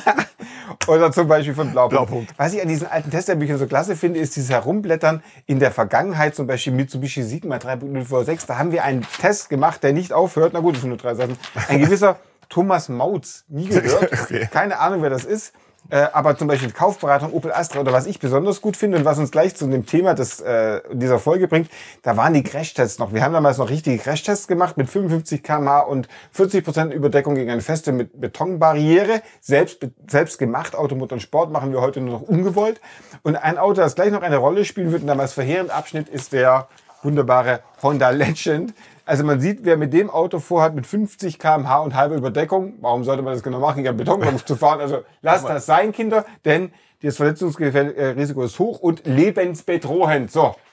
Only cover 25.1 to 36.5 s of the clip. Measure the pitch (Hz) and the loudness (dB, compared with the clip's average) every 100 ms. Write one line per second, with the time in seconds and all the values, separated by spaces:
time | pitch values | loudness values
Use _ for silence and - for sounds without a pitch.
25.1 | 165 160 147 - 151 139 143 - 139 120 | -2 -2 -8 -2 -2 2 2 2 -2 -6
26.1 | - - - 190 196 165 156 160 143 143 | -14 -14 0 2 2 -2 -2 -2 0 2
27.1 | 143 143 139 120 117 110 160 151 127 117 | 2 2 -2 -2 -4 -4 -4 -2 -2 -4
28.1 | 143 123 - 170 180 160 151 151 175 202 | -6 -10 -6 -4 2 2 4 4 4 4
29.1 | 226 - _ - 143 180 - 127 - - | 0 -4 _ 0 2 2 -2 -14 -14 -2
30.1 | 143 160 - 123 127 160 - 147 131 123 | 0 0 -2 -4 -4 -6 -4 -4 -4 -6
31.1 | 123 - 147 165 151 135 131 131 139 127 | -8 -2 0 0 -2 -2 0 0 -2 -6
32.1 | 123 - 175 185 185 214 220 - - - | -8 -2 0 2 0 0 -2 -10 -20 -20
33.1 | - 151 165 156 160 190 190 160 - 202 | -8 -4 -2 -2 0 2 4 2 2 0
34.1 | 202 175 139 135 190 202 202 170 165 143 | 0 0 2 2 2 0 -2 -2 -2 0
35.1 | 139 135 - 131 175 180 135 151 156 151 | 0 -2 -4 -2 -2 -2 -6 -6 -8 -8
36.1 | 143 - 135 127 | -10 -4 2 4